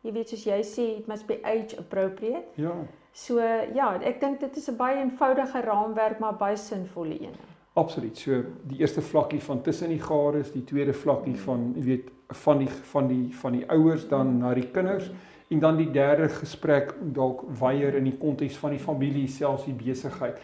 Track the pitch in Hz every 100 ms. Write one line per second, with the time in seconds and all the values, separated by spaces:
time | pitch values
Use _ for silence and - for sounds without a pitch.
0 | 226 220 226 220 214 202 220 - 233 214
1 | 220 214 - - - 226 220 - 180 196
2 | 190 190 220 311 - - 160 170 147 -
3 | _ - - 240 226 226 - 226 - 185
4 | - 247 277 277 269 294 294 233 254 277
5 | 269 254 269 262 262 254 226 208 220 220
6 | 220 220 220 214 202 208 - 202 180 175
7 | 160 - 156 - - - _ - - -
8 | 113 - - 127 - - 135 135 151 -
9 | - 156 147 147 - 127 165 156 170 160
10 | - 151 147 147 143 135 127 143 143 -
11 | 151 131 135 123 - 123 117 123 131 127
12 | - - _ - - 143 135 - - 147
13 | 131 127 123 - 131 123 - 160 160 156
14 | - 139 131 123 123 123 123 185 185 202
15 | - - - - _ 156 156 160 151 139
16 | 139 151 156 - 143 - 156 143 143 -
17 | 170 135 131 127 - 123 127 139 143 139
18 | 131 131 156 135 143 - 147 139 - 143
19 | 139 139 131 - 147 139 143 120 113 127
20 | 139 - 123 -